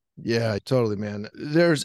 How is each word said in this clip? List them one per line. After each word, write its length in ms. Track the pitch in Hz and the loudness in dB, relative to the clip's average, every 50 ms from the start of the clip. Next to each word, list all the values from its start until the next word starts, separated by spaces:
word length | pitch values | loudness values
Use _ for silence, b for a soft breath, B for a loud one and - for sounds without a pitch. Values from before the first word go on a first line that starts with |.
| _ _ - - | _ _ -18 -10
Yeah, 340 | - 104 117 117 117 110 104 101 - | -4 -2 -2 0 0 0 -2 -4 -2
totally, 300 | - 135 127 117 107 104 | 0 0 2 2 0 -2
man. 320 | 98 107 104 104 104 107 107 - | -4 -6 -6 -8 -8 -10 -12 -12
There's 500 | - - 147 151 165 170 170 156 139 | -10 -6 0 2 4 4 4 4 2